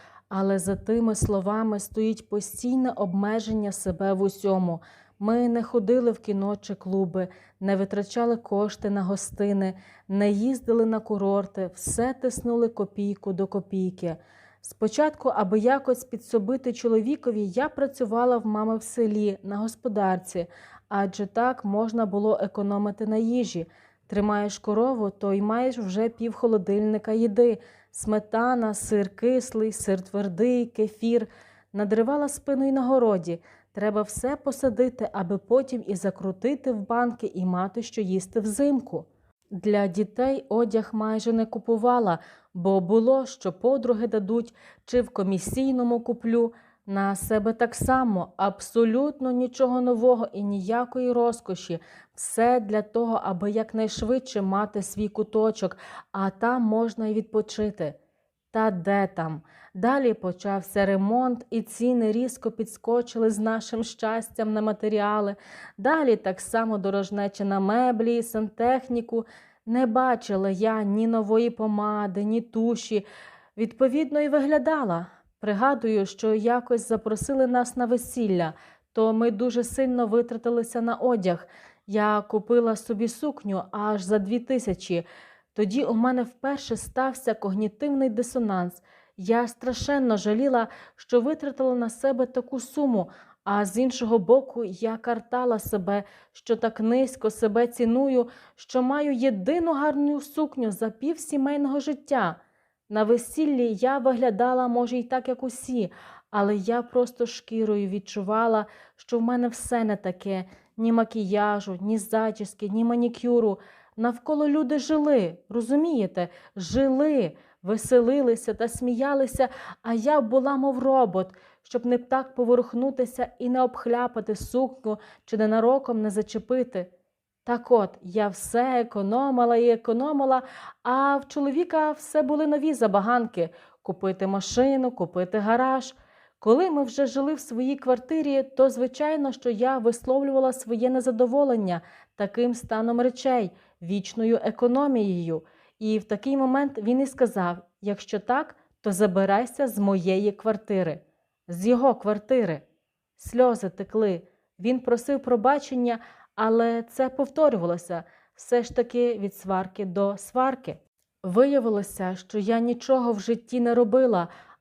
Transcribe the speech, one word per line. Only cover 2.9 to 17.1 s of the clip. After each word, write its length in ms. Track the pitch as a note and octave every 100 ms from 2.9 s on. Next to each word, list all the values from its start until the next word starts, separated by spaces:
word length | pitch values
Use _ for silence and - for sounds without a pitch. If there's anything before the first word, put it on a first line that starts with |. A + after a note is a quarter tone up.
| A#3
обмеження 760 | G3 G3 G3+ A3 G#3+ G#3+ G#3
себе 420 | F#3+ F#3+ F3 G3
в 80 | F#3+
усьому. 600 | G3 - G3+ F#3+ F3+ E3+ - - _ -
Ми 300 | G3+ A#3 A#3+
не 140 | A#3
ходили 480 | A3+ A#3+ G3 B3 A#3+
в 80 | A3+
кіно 360 | - G3 G3 G#3
чи 200 | - G3+
клуби, 520 | F#3 G3 F#3 F#3 F#3 - - -
не 160 | G3 G3
витрачали 640 | G3 G3+ G3 B3 A#3 A#3
кошти 520 | - G3+ G#3 - G#3+
на 140 | G3+
гостини, 720 | F#3 G3 - - G3+ G3 F#3+ F#3 - - -
не 240 | G3 G#3
їздили 540 | G3+ A#3 B3+ - A#3 A3+
на 140 | A3
курорти, 720 | A3+ G#3 G3 G3 G3 G3 F3+
все 400 | - - - B3
тиснули 560 | B3+ B3+ A#3+ A#3+ A#3 A#3
копійку 640 | A#3 G3+ - G3+ G3+ -
до 140 | F#3 G3
копійки. 680 | G3+ F3+ F#3+ F#3 F#3 F3 D#3+ - _ - _
Спочатку, 680 | - - A3 B3+ D4+ D4+ C4 -
аби 240 | G3+ G#3+
якось 440 | A3+ C4+ C#4 B3
підсобити 720 | - A3+ - A#3 G3 C4 B3+
чоловікові, 760 | A#3 A#3 A3+ A3